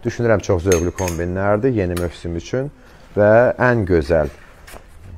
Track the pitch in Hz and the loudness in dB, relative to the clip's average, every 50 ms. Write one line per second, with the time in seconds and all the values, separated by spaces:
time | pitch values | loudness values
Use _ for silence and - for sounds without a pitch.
0 | - 120 - - 120 117 110 98 - - 101 87 80 98 92 85 82 87 85 - | -6 -8 -6 -2 0 0 0 0 0 0 -2 -2 2 2 2 2 2 -2 -4 -4
1 | 95 90 85 80 85 90 90 92 98 101 104 107 107 135 127 110 95 90 87 87 | -4 -4 -4 -4 -4 -4 -4 -2 0 0 0 2 0 0 0 0 -2 -2 -2 -2
2 | 87 85 - - - 87 85 85 - - - 123 135 147 - - - - - - | -4 -6 -6 -8 -10 -8 -8 -8 -8 -6 -6 -6 -6 -6 -10 -16 -20 -20 -20 -20
3 | - - - - 104 104 107 113 123 123 - - 113 127 123 117 104 87 92 85 | -20 -8 0 2 4 6 6 6 6 4 2 2 2 2 2 0 0 2 2 0
4 | 76 71 85 80 76 73 - - - - - - - - - - - - - - | 2 2 2 2 2 0 -4 -12 -20 -20 -20 -20 -20 -20 -20 -20 -20 -20 -20 -20
5 | - - - | -20 -18 -18